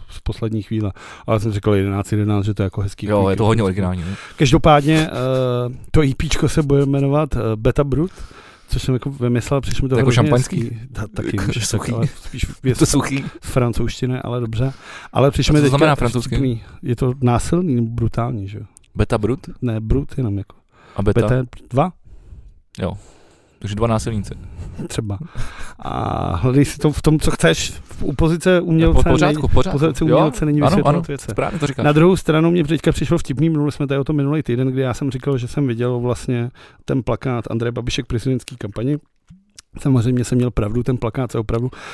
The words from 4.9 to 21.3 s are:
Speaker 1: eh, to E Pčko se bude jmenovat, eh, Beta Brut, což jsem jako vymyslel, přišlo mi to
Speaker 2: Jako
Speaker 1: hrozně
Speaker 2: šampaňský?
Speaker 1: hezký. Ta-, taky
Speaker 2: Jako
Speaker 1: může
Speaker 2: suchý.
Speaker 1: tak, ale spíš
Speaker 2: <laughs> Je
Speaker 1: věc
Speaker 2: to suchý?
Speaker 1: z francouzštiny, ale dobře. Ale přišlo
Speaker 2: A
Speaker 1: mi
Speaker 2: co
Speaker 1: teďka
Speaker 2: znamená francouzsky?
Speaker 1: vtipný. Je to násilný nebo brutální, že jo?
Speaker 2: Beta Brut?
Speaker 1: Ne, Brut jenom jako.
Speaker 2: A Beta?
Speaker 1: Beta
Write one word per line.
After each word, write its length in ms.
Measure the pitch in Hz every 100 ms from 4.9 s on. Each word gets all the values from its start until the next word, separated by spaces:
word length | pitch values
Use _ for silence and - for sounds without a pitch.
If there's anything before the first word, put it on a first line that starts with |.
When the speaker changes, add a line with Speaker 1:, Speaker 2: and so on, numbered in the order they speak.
| 156 160
Speaker 1:
eh, 640 | 123 127 131 127 123 123 123 -
to 120 | -
E 100 | 143 127
Pčko 320 | 156 - -
se 120 | -
bude 220 | 143 139 139
jmenovat, 500 | 139 139 147 151 123
eh, 40 | 110 110
Beta 280 | 123 120
Brut, 280 | 143 127 180 - - - - - -
což 140 | 131
jsem 120 | -
jako 160 | 127 139
vymyslel, 520 | 139 120 120 - 139
přišlo 240 | - - 135
mi 40 |
to 60 | 127
Speaker 2:
Jako 100 | 131
Speaker 1:
hrozně 100 | 120
Speaker 2:
šampaňský? 460 | 151 127 131 180
Speaker 1:
hezký. 180 | 117 113 127
Ta-, 140 | 113 110
taky 220 | - 101
Speaker 2:
Jako 120 | 101 98
Speaker 1:
může 140 | 104 104
Speaker 2:
suchý. 260 | 107 -
Speaker 1:
tak, 60 | 113
ale 100 | 127
spíš 360 | - - 127
Speaker 2:
<laughs> 60 | -
Je 40 | -
Speaker 1:
věc 160 | 135 123
Speaker 2:
to 60 | -
suchý? 400 | 143 135 135 - -
Speaker 1:
z 80 | -
francouzštiny, 680 | 135 120 - 117 - 127 127
ale 180 | - 123
dobře. 340 | 117 110 131 - - - -
Ale 180 | - 139
přišlo 220 | - 139
Speaker 2:
A 20 | 151
Speaker 1:
mi 40 |
Speaker 2:
co 40 |
Speaker 1:
teďka 140 | 143 139
Speaker 2:
znamená 180 | 156 139
francouzsky? 400 | 120 120 127 -
Speaker 1:
vtipný. 280 | 135 113 - -
Je 140 | 123 117
to 180 | 131 135
násilný 540 | 123 120 - 170 180 123
nebo 120 | 117
brutální, 600 | 117 113 - 120 117 98
že 100 | 104
jo? 60 | 101 - _ -
Speaker 2:
Beta 220 | 107 113
Brut? 220 | 107 135 - -
Speaker 1:
Ne, 180 | 123 110
Brut 380 | 110 127 143 -
jenom 200 | 120 98
jako. 180 | 95 - _ _ - -
Speaker 2:
A 60 |
Beta? 200 | 98 101
Speaker 1:
Beta 140 | 104